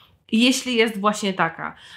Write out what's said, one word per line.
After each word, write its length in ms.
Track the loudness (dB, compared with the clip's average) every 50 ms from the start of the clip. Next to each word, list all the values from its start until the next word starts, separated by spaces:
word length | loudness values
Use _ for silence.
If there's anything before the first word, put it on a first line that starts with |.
| -20 _ _ _ _ -2 2
jeśli 440 | 4 4 4 2 2 -2 -2 2
jest 240 | 2 2 2 0 -2
właśnie 340 | -2 -2 -2 0 -2 -4 0
taka. 420 | 0 -2 -2 -2 -6 -10 -12 -12 -14 -20 -20 -20